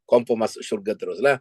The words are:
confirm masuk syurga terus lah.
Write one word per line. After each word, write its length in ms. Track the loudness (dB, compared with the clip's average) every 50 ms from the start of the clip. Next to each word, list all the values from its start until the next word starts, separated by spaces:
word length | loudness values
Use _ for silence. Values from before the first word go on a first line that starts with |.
| _ 2
confirm 360 | 4 4 4 2 0 0 0
masuk 160 | -2 -2 -6 -8
syurga 320 | -6 -6 -4 -4 -4 -6
terus 240 | -4 -6 -8 -4 0
lah. 200 | 2 2 2 0